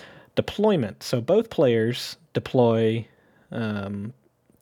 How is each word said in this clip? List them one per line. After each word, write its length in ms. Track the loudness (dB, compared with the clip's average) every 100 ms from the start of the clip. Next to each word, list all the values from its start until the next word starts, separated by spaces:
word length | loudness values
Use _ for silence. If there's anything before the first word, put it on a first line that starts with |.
| -20 -20 -4 -4
Deployment. 680 | -2 0 2 2 0 -6
So 180 | -4 -4
both 280 | 2 0 2
players 680 | 2 2 4 0 -2 -8 -14 _
deploy, 720 | -8 -2 2 4 4 2 0 -6 _ _ _ _
um, 640 | -6 -4 -6 -6 -8 -10 -14 _ _ _ _